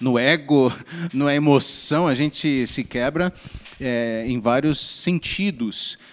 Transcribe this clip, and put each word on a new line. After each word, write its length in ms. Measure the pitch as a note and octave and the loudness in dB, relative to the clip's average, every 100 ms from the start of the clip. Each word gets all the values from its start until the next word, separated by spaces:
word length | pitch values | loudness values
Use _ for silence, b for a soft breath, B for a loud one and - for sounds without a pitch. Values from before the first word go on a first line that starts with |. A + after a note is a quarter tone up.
no 180 | B2+ A#2+ | 0 2
ego, 540 | C3 E3 C#3+ C#3+ B2+ B2 B E3+ E3+ | 4 2 4 4 4 0 B -8 -4
na 220 | C3 C#3+ | 0 0
emoção, 720 | C#3+ D3+ C#3 - - - D3+ F3 | 4 6 6 4 -2 0 0 2
a 80 | |
gente 520 | B2+ D3 - D#3 C3+ A#2 | 0 -2 -2 0 0 0
se 160 | - | -4
quebra, 500 | A2 B2 B2+ D#3 F3+ B B B B - | -6 -4 -2 0 -2 B B B B -8
é, 440 | C3 A#2+ A#2 A2+ A#2 | -4 -2 -2 -4 -4
em 140 | A#2+ | -2
vários 400 | A2 B2+ D3+ C#3+ | 2 2 2 -2
sentidos. 1160 | - - F3 F3 - - G3+ C3+ A2+ - - - b | -4 -4 -2 -2 -2 -4 -2 -2 -6 -6 -10 -12 b